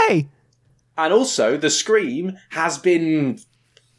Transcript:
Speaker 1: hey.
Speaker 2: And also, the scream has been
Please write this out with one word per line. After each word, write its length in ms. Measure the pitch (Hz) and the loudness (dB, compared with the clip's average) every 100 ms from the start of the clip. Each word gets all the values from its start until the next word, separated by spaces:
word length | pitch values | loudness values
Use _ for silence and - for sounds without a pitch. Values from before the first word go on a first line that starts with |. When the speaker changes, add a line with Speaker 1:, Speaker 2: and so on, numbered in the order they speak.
| 453 | 4
Speaker 1:
hey. 200 | 175 143 _ _ _ _ _ _ - | 2 -2 _ _ _ _ _ _ -4
Speaker 2:
And 160 | 160 | 2
also, 440 | 214 254 - 110 147 | 2 2 0 0 0
the 120 | 151 | 0
scream 680 | - - 214 151 139 185 185 - | -2 0 0 0 -4 -6 -10 -12
has 280 | 160 170 - | -4 -4 -2
been 640 | 180 170 160 156 135 110 - _ _ _ _ | 0 2 2 0 0 -4 -12 _ _ _ _